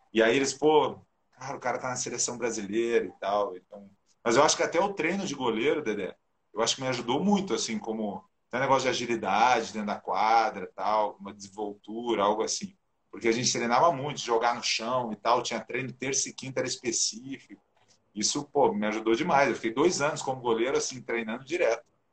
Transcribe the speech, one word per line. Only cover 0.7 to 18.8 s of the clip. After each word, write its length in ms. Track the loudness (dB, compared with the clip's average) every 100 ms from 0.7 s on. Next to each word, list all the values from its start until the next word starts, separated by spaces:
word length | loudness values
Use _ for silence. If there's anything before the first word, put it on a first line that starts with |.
| 6 4 -4 _ _ _
cara, 240 | _ -12 -6
o 40 |
cara 180 | -4 -4
tá 100 | -4
na 60 | -6
seleção 420 | -6 -4 -4 -2
brasileira 680 | -4 -4 -4 -2 2 0 0
e 60 | -6
tal." 340 | -2 0 -2 -6
Então... 320 | _ -20 -20 _ _ _
Mas 120 | 2 4
eu 60 |
acho 140 | 4 4
que 60 |
até 180 | 0 0
o 120 | 0
treino 320 | -2 -4 -2 -6
de 80 |
goleiro, 480 | -4 -2 0 0 0
Dedé, 320 | -2 -4 -6 -10 _ _ _
eu 80 | -2
acho 140 | -2 -2
que 60 |
me 60 | -4
ajudou 340 | -4 -2 0
muito, 300 | 2 2 0
assim, 240 | -4 -4 -6
como 460 | -6 -6 -6 -8 _ _ _
tem 80 | -4
um 40 |
negócio 220 | 2 2
de 40 | 2
agilidade 840 | -2 -2 -2 0 4 4 4 0
dentro 140 | -6 -6
da 120 | -6
quadra, 720 | -4 0 4 4 2 -2 -10
tal, 420 | -4 0 2 0 -4
uma 120 | -16
desenvoltura, 880 | -14 -16 -8 -8 -8 -12 -6 -2 2
algo 200 | 2 2
assim. 320 | -2 -4 -6 _ _ _ _
Porque 180 | -2 0
a 40 |
gente 200 | 2 2
treinava 400 | 0 2 4 4
muito, 280 | 2 -6 -6
jogar 320 | 0 2 2
no 80 | 0
chão 480 | -2 -2 -2 -2 -2
e 40 | -4
tal, 260 | 2 2
tinha 180 | 2 -6
treino 320 | -6 -6 -6
terça 380 | -8 -4 -2 -4
e 20 |
quinta, 280 | -8 -6 -4
era 60 | -4
específico. 920 | -4 -4 -2 -2 -4 -12 -14 -14 -20 _ _ _ _ _
Isso, 300 | -4 -2 -2 -2
pô, 200 | 4 4
me 140 | 4